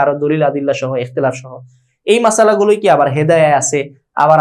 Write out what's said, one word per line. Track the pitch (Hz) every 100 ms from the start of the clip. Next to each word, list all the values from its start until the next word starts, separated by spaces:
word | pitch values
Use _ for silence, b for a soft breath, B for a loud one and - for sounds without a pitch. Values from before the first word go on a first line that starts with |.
আরো | 139 143
দলিল | 147 156 147
আদিল্লা | 139 139 135
সহ, | 131 131
ইখতিলাফ | 123 - 135 127
সহ, | 131 127 - _ _ _ -
এই | 226 226
মাসালাগুলোই | 226 214 202 208 208
কি | 202 147
আবার | 139 135
হেদায়ায় | 156 165 156 143
আছে, | 131 147 139 - _ -
আবার | 147 156